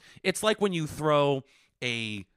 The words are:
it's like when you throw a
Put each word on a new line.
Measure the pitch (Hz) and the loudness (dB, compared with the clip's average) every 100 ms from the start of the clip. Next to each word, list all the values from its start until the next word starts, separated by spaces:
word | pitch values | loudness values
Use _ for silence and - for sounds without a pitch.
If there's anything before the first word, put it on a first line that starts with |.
| - - | -18 -6
it's | 190 180 | -4 0
like | 214 214 | 0 2
when | 202 | 0
you | 170 151 | 0 -4
throw | - 151 147 143 135 - _ _ - | -2 2 4 4 0 -4 _ _ -8
a | 123 117 110 104 92 | -6 -4 -6 -8 -12